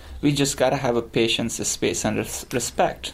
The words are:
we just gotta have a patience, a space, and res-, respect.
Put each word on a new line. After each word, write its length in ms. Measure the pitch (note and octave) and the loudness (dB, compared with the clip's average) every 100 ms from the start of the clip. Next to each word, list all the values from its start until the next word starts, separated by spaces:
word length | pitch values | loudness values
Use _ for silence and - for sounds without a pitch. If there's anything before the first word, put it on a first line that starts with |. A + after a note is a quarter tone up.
| - - | -14 -2
we 120 | D3 | 2
just 240 | C#3 C#3 - | 2 2 2
gotta 180 | C3 C#3 | 2 2
have 220 | C3 A#2 | 2 0
a 40 | |
patience, 560 | - B2+ A2+ - A#2 - | 0 2 2 2 -2 -4
a 60 | - | -4
space, 380 | - A2 - | 0 0 0
and 140 | A2+ G#2 | 0 0
res-, 280 | A2 - - | -2 -6 -4
respect. 640 | B2+ - - F3+ - - | -4 -2 0 0 0 -10